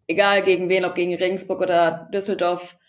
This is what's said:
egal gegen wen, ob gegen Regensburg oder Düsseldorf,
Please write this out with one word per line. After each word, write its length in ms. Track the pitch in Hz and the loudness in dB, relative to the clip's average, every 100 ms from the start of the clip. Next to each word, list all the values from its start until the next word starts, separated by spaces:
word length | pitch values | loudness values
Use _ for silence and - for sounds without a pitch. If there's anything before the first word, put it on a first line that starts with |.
| - | -4
egal 380 | 165 202 202 | 2 4 4
gegen 240 | 190 185 180 | 4 2 2
wen, 160 | 190 | 0
ob 120 | 180 - | 0 -2
gegen 200 | 175 170 | -2 0
Regensburg 460 | 185 190 - 185 | -2 -2 -4 -4
oder 480 | 185 170 165 165 - | 0 2 2 0 -6
Düsseldorf, 640 | 196 190 180 175 180 - - | -6 -4 -2 -2 -2 -8 -20